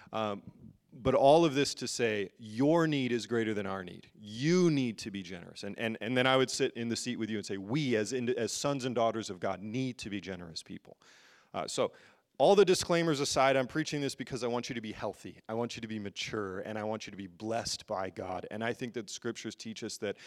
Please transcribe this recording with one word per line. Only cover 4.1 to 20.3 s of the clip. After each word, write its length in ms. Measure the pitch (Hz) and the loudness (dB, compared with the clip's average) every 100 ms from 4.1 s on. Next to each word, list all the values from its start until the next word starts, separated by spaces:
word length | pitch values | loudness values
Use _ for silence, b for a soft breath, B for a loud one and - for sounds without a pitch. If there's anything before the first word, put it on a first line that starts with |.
| - | -18
You 520 | 107 110 147 180 175 | -12 -2 2 6 6
need 260 | 143 123 107 | 4 0 -2
to 120 | 117 | -6
be 100 | 98 | -8
generous. 420 | 87 90 87 87 | -8 -12 -14 -10
And, 140 | 101 - | -10 -4
and, 200 | 113 110 | -2 -2
and 160 | 104 127 | 0 4
then 80 | 127 | 6
I 100 | 131 | 6
would 120 | 131 | 4
sit 240 | - 131 - | 2 0 0
in 140 | 117 | -4
the 60 | 113 | -4
seat 240 | 123 113 | -4 -4
with 100 | 107 | -4
you 80 | 107 | -4
and 80 | 95 | -4
say, 120 | 98 | -6
"We 380 | 98 143 139 110 | -2 -2 2 2
as 180 | 104 | 2
in-, 160 | 127 120 | 0 0
as 220 | 123 110 | 0 -2
sons 340 | - 143 139 127 | -2 -2 0 0
and 100 | 117 | 2
daughters 340 | 113 110 101 | 2 2 -4
of 100 | 92 | -4
God 220 | 101 90 | -4 -4
need 360 | 104 117 131 120 | -4 -4 -4 -4
to 100 | 107 | -6
be 100 | 98 | -6
generous 440 | 92 92 82 80 | -6 -10 -10 -14
people." 340 | - 90 - - b b b b b | -14 -16 -16 -20 b b b b b
Uh, 140 | 98 78 | -6 -4
so 240 | - 120 b b b b - | 0 0 b b b b 4
all 160 | 143 202 | 6 8
the 100 | 185 | 8
disclaimers 540 | 185 - 170 165 139 | 4 2 2 2 2
aside, 360 | 143 151 131 135 | 0 4 4 4
I'm 120 | 127 | 0
preaching 340 | 156 151 147 | -2 -4 -2
this 140 | 139 - | -4 -4
because 280 | 127 131 | -8 -4
I 40 | 117 | -2
want 220 | 120 117 | -2 -4
you 60 | 120 | -8
to 60 | |
be 100 | 110 | -8
healthy. 480 | 101 110 92 95 80 - | -6 -8 -8 -14 -16 -6
I 60 | |
want 220 | 113 117 - | -4 -4 -6
you 60 | |
to 60 | 113 | -8
be 120 | 110 | -6
mature, 600 | 101 - - 113 98 92 | -8 -8 -6 -4 -4 -6
and 180 | - 107 | -6 -6
I 60 | |
want 220 | 107 110 - | -4 -4 -8
you 60 | |
to 60 | 98 | -12
be 100 | 98 | -12
blessed 580 | 87 107 113 104 - - | -8 -4 -4 -4 -8 -6
by 220 | 98 95 | -4 -4
God. 380 | 90 92 90 87 | -6 -8 -6 -8
And 120 | 107 | -4
I 100 | 113 | -4
think 200 | 117 123 | -4 -6
that 160 | 117 101 | -8 -10
scriptures 460 | - 120 113 113 - | -8 -6 -6 -8 -10
teach 280 | 113 107 | -12 -10
us 140 | 107 - | -10 -6
that 200 | 104 95 B | -4 -6 B